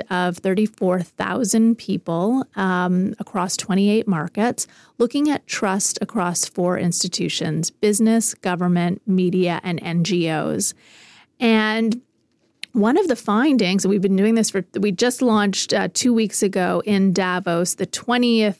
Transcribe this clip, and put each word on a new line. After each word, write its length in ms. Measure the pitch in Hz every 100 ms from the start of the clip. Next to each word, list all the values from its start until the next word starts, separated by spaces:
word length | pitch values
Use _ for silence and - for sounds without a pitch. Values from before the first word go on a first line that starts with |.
| -
of 280 | 180 180 175
thirty-four 640 | 190 185 214 - 185 185
thousand 760 | 170 - 185 190 214 226 226 226
people, 720 | - 175 - 170 196 262 262 -
um, 600 | 190 180 180 180 196 -
across 380 | - 196 175 -
twenty-eight 500 | - 185 202 220 208
markets, 580 | 170 170 - 233 - - - _ -
looking 320 | 240 285 294
at 160 | 285 -
trust 540 | - 208 190 - -
across 440 | 214 220 175 175 -
four 320 | - 175 180
institutions: 920 | 175 - 180 - 170 - 160 156 170
business, 640 | - 214 208 220 226 - -
government, 640 | 190 175 180 175 175 190 -
media, 540 | 185 180 180 175 165
and 220 | - 170
N 220 | - 170 165
G 240 | 180 165
Os. 440 | 156 151 151 - - _ - - - _ _
And 640 | 233 220 214 220 226 247 - _ _ _ _ _ - -
one 220 | 208 311
of 100 | 370
the 80 | 233
findings, 720 | - 208 302 262 180 190 190
we've 160 | 202
been 140 | 190 190
doing 180 | 208
this 160 | 226 214
for, 160 | 196 180 -
we 120 | 208
just 300 | 185 247 247
launched, 520 | 254 214 202 190 - 208
uh, 140 | 185
two 180 | - 247
weeks 300 | 226 214 -
ago 400 | 202 196 180 180 -
in 260 | 202 196
Davos, 640 | 180 185 180 185 170 175 -
the 100 | 185
twentieth 720 | - - 240 240 226 214 -